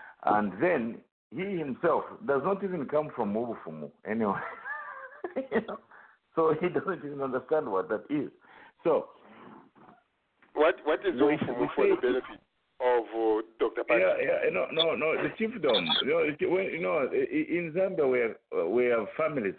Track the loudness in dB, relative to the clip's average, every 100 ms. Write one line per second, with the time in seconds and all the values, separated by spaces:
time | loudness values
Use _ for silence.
0 | -20 -4 2 2 2 0 0 2 -2 -6
1 | -16 _ _ -6 -4 -4 -4 0 2 2
2 | -2 -6 0 0 0 -2 -2 -4 -2 -2
3 | -2 -2 -2 -2 -2 -6 -10 -10 -12 -10
4 | -4 0 2 0 -4 -10 -10 -10 -10 -14
5 | -16 -12 -10 -8 -4 -4 -4 -10 -16 -20
6 | -20 _ _ 0 2 2 0 -2 -4 -6
7 | -6 -6 -4 -4 0 0 0 0 0 -2
8 | -2 -4 -4 -8 -20 -20 -20 _ 2 2
9 | 0 -12 -20 -20 -20 -20 -20 _ -20 -20
10 | _ _ _ _ _ 4 4 4 0 0
11 | 0 2 4 4 0 -2 0 2 4 4
12 | 2 0 -4 -12 _ _ _ -2 2 2
13 | 0 0 2 2 0 -2 -2 0 2 4
14 | 4 2 2 2 0 0 -2 0 0 0
15 | 0 0 -2 -2 -4 0 2 2 2 0
16 | 2 2 0 0 0 0 -2 -4 -2 0
17 | 0 0 0 -2 -2 -2 -2 -2 -2 2
18 | 2 2 0 -4 -6 -2 2 4 4 2
19 | 0 -2 -2 0 -2